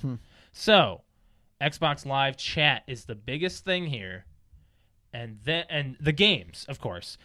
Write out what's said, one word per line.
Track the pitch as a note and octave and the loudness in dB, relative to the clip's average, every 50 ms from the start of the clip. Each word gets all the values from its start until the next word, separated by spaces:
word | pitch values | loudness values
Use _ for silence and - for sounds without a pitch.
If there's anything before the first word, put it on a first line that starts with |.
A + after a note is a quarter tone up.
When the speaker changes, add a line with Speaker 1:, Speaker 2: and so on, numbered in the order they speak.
Speaker 1:
Hmm. | - C3 B2 A#2 - - - - - _ - | -6 -6 -6 -6 -12 -18 -20 -20 -20 _ -14
Speaker 2:
So, | - - A3 G#3+ F#3+ D3+ G2+ F2 - - _ _ _ _ _ _ _ _ _ _ - | -4 4 6 8 8 8 6 0 -8 -14 _ _ _ _ _ _ _ _ _ _ -4
Xbox | C#3 D3+ - - E3 D3+ C#3+ C#3+ - | -2 -2 -2 0 0 0 0 -2 -4
Live | C#3 C3+ C3+ C3+ C#3 C#3 | -2 0 2 2 0 0
chat | - - - - D#3+ D3+ D3 C3 A2+ - | -4 -8 -4 0 2 4 4 4 2 -2
is | - B2+ A2+ - | -10 -12 -12 -10
the | - A2+ | -12 -14
biggest | G#2 G#2 B2+ C3 D3+ F3 F#3 F3+ - - | -12 -8 -6 -4 -2 -2 -4 -4 -6 -4
thing | F#3+ F#3 F3+ F3 | -2 -2 -2 -2
here. | D#3 C#3 A2 G2 F#2 F#2 F#2 - - - - _ _ - - - _ _ _ _ _ _ _ _ _ - | -4 -6 -6 -6 -8 -10 -12 -14 -18 -20 -20 _ _ -20 -20 -20 _ _ _ _ _ _ _ _ _ -12
And | A#2 A#2 A2+ G#2+ G#2 A2 | -12 -10 -10 -12 -10 -4
then, | C#3 E3 E3+ E3+ - | -2 -2 -2 -2 -2
and | E3+ D3 C#3+ C3 C3 - | -4 -4 -4 -4 -6 -2
the | C#3+ D#3 D3+ | 0 0 4
games, | D3 G3+ G#3+ F#3 A2+ F2 - - - - - | 6 6 6 6 2 -2 -10 -14 -14 -12 -12
of | C#3 - | -10 -8
course. | - A2 F2+ F2 - - - - - | -6 -8 -8 -8 -10 -12 -16 -16 -20